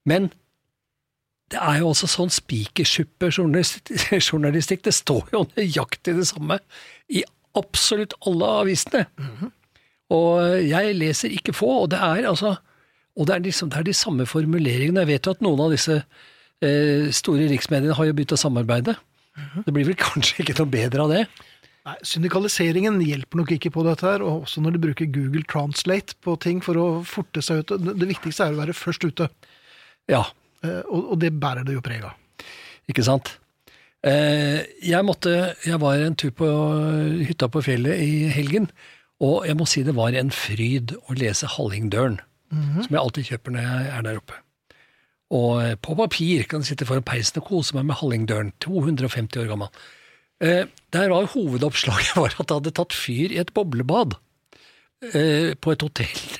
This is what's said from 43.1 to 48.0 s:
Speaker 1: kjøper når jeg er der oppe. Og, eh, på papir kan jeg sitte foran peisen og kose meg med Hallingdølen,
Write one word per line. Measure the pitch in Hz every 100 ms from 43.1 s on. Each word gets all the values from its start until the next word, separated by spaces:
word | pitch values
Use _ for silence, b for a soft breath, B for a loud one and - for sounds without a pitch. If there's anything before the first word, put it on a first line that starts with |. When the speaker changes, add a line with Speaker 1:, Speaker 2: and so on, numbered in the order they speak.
| 143 120
Speaker 1:
kjøper | 117 -
når | 120
jeg | 120 127 135 123
er |
der | 110 107
oppe. | - - - _ _ b b b b b _
Og, | 131 120 120
eh, | 117 110
på | - 160
papir | 220 - 165 170 -
kan | 151
jeg | 135 139
sitte | 123
foran | 131
peisen | - 120 110 156
og | -
kose | 185 139
meg | 139 139
med |
Hallingdølen, | 135